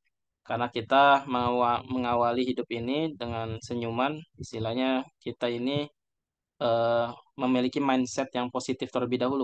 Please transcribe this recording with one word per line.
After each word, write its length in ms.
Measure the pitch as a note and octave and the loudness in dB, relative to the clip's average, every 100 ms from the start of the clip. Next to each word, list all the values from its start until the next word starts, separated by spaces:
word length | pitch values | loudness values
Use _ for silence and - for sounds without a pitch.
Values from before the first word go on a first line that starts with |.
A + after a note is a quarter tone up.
| _ _ _ _ | _ _ _ _
Karena 280 | - A#2 A#2+ | -6 -2 -2
kita 520 | A#2+ G#2+ C3+ C#3+ C3+ C#3 | -4 2 6 8 6 4
mawa-, 560 | B2 A#2+ B2 A#2+ A#2 - | 0 0 2 2 2 -2
mengawali 560 | B2+ B2 A#2+ A#2+ A#2+ B2+ | -4 0 2 2 2 -2
hidup 160 | B2+ - | -4 -4
ini 400 | A#2 A#2+ C#3+ D#3+ | -6 -2 -2 -2
dengan 480 | C3+ A#2+ A#2 A2+ A2 | -4 -6 -4 -6 -8
senyuman, 560 | - A#2+ A#2 A#2 C3+ D#3 D#3+ F#2+ | -6 -4 -2 0 -2 -2 -12 -16
istilahnya 640 | F2+ A2+ A2 A#2+ C3 C3 C3+ _ | -12 -6 -4 -2 0 -2 -4 _
kita 240 | B2+ A#2+ A#2+ | -12 -4 -4
ini, 340 | A#2+ B2+ C#3+ D3 _ _ _ _ _ _ _ | -2 -2 -2 -4 _ _ _ _ _ _ _
eh, 440 | B2 A#2 A#2 A#2+ A#2 A#2 _ - | 0 2 2 2 0 -6 _ -4
memiliki 400 | C3 B2+ B2+ C#3+ | 0 2 2 0
mindset 460 | C#3 C3 B2+ - C3+ | 2 2 0 -4 -4
yang 140 | B2 B2 | -4 -4
positif 400 | B2+ - B2 B2+ | -4 -4 -6 -4
terlebih 320 | B2+ B2 B2 | -2 -2 0
dahulu 220 | B2 C#3 | 0 -2